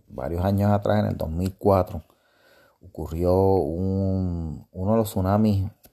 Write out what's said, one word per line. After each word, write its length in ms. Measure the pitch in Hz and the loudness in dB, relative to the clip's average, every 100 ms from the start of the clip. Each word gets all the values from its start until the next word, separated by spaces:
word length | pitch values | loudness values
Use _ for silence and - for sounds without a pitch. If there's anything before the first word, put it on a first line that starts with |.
| _ | _
varios 360 | - 65 85 | -10 -6 -2
años 280 | 92 101 101 | 0 2 2
atrás, 260 | 101 101 104 | 2 2 0
en 80 | 104 | 0
el 100 | 90 | -2
dos 140 | 82 | -4
mil 240 | 80 92 - | -4 -4 -2
cuatro, 460 | 101 95 90 87 - _ _ _ _ _ _ _ | 2 2 2 -6 -14 _ _ _ _ _ _ _
ocurrió 480 | 92 - 80 80 87 92 95 | -20 -12 -10 -2 2 4 4
un, 1120 | 95 73 85 95 95 95 95 92 85 80 65 - | 4 0 -2 -2 -2 -2 -2 -2 -4 -6 -10 -14
uno 180 | 87 95 | -8 -2
de 60 | 110 | 0
los 140 | 107 | 0
tsunamis 600 | - 92 104 110 98 95 - - | -2 0 2 2 2 -2 -8 -20